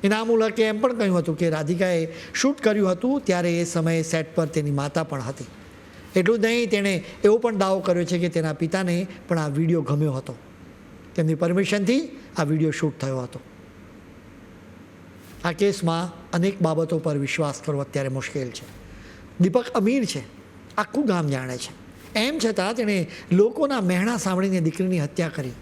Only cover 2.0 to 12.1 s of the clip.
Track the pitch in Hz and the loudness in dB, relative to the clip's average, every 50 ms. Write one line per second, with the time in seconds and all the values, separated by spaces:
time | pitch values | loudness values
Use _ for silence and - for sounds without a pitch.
2 | 165 160 - - - - - - - 269 285 - - 220 214 208 202 185 185 175 | -2 -4 -6 -14 -16 -10 -4 0 0 0 0 2 2 2 4 4 2 2 2 0
3 | - 247 269 285 - - 185 175 175 175 170 170 175 170 - 170 160 160 165 165 | 0 0 0 0 0 0 0 2 2 0 2 0 0 0 0 0 2 2 2 0
4 | 160 160 170 160 156 160 - - 165 147 - 160 147 147 143 143 139 143 - 170 | 0 0 -2 -2 -2 -2 0 -2 -2 0 0 -2 0 0 0 0 -2 -2 -2 -2
5 | 160 - - 135 120 120 135 - 127 - - - - - - - - - - - | -4 -2 -6 -6 -6 -6 -8 -8 -12 -14 -16 -20 -20 -20 -20 -20 -20 -20 -20 -20
6 | - - - 190 180 190 233 233 196 226 233 240 240 196 214 202 196 202 190 165 | -20 -2 0 2 4 4 4 4 4 2 2 2 2 2 0 2 2 2 0 0
7 | - - - - - 202 214 233 233 233 220 196 190 190 190 190 196 196 175 175 | -4 -8 -14 2 4 6 6 6 4 0 2 2 2 2 2 2 2 2 2 2
8 | 175 165 180 170 175 175 151 170 156 160 151 151 170 156 160 190 190 180 175 175 | 2 0 0 0 0 0 0 0 0 0 -2 -2 -2 0 0 0 0 0 0 0
9 | 180 180 - - - - 180 165 151 151 139 147 165 160 175 165 - - 147 147 | -2 -4 -8 -16 -6 -2 -2 0 0 0 0 0 2 2 2 2 2 0 0 0
10 | 156 151 131 131 - - 120 110 - - - - - - - - - - - - | 2 0 -2 -4 -6 -10 -14 -14 -16 -20 -20 -20 -20 -20 -20 -20 -20 -20 -20 -20
11 | - - - - 160 156 160 147 170 170 175 185 196 - 208 208 196 185 247 269 | -20 -8 -4 0 0 0 2 2 0 0 2 2 2 2 0 0 2 2 2 2
12 | 330 - | 0 -2